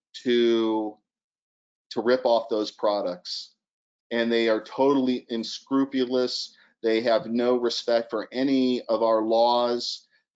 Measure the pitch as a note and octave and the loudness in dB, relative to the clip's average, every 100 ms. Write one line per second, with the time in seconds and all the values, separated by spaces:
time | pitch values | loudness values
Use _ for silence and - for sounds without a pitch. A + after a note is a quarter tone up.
0 | _ - B2 A#2+ A#2 A2+ A2+ A2 G#2+ - | _ -8 0 2 4 2 2 -2 -4 -10
1 | _ _ _ _ _ _ _ _ - B2+ | _ _ _ _ _ _ _ _ -12 -4
2 | A2+ C3 B2+ A#2 A2+ A2 G#2+ - G#2+ G#2 | 2 2 4 2 0 -4 -4 -2 -2 0
3 | G2 F2+ - - - _ _ _ _ _ | -2 -6 -10 -12 -14 _ _ _ _ _
4 | - A#2 A#2 A#2 A2+ A2 - - C3+ C#3 | -6 -2 0 2 2 0 -2 0 2 2
5 | B2+ B2 - A#2 A2 - - C3+ C3+ C3+ | 0 -2 -4 -8 -8 -10 -4 -2 0 -2
6 | B2 B2+ B2+ - - _ _ _ A2+ A2 | -2 0 -2 -4 -10 _ _ _ 0 0
7 | A#2+ A2+ A2+ A#2 B2 B2 A#2+ - - A#2 | 2 0 0 -2 2 2 0 -4 0 0
8 | A#2 G#2+ F#2+ A#2+ C#3 C3+ B2+ B2 - A2 | 0 -6 -6 -4 0 2 2 0 -2 0
9 | A2+ A2 A2 A2+ A#2 A#2+ B2 A#2+ - - | 2 2 2 2 4 2 0 -2 -6 -10
10 | _ _ _ | _ _ _